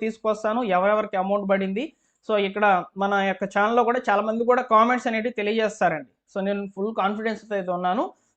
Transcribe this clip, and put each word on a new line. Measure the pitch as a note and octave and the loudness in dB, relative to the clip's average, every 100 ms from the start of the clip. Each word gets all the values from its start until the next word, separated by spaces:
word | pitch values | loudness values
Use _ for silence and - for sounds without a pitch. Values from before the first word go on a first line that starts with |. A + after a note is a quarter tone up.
తీసుకొస్తాను | A3 A3 A3 G#3+ G#3+ A3+ B3+ F3+ | -6 -4 -2 -2 -2 -2 0 2
ఎవరెవరికి | G3 G#3+ G#3 F#3+ | 2 2 0 -2
అమౌంట్ | F#3+ G3+ G3 | 0 -2 2
పడింది. | F#3+ F#3+ G3 D#4 _ _ _ - | 0 0 -4 -6 _ _ _ -2
So | G#3+ G3 | 0 0
ఇక్కడ | G3+ G#3 F3+ F3+ F#3+ | 2 2 2 0 -4
మన | G3 G3+ G3 | 0 0 0
యొక్క | F#3+ G3 | -2 -2
ఛానల్లో | G3+ G#3+ A#3+ A#3 | 0 2 2 2
కూడా | B3+ B3 | 0 0
చాలా | G3+ A3 | 0 0
మంది | A3+ A#3 | -2 2
కూడా | B3 B3 | 2 4
కామెంట్స్ | A3 A#3 B3 A#3 | 4 4 2 0
అనేటివి | A3 A3+ G#3+ | -2 -4 -4
తెలియజేస్తారండి. | G#3 A3 G#3+ G#3+ F3+ D#3 C#3 _ _ | -2 0 -2 2 0 0 -8 _ _
So | G3+ G3 | -6 -4
నేను | G3+ G3+ F#3+ | -4 -6 -6
ఫుల్ | G#3 A3+ | -6 -2
కాన్ఫిడెన్స్ | G3 G#3 A3 G#3+ - G3+ | -2 -2 -4 -6 -6 -6
అయితే | F3+ F3+ | -4 -2
ఉన్నాను. | F3+ G#3 F#4+ - _ | -2 -2 -4 -8 _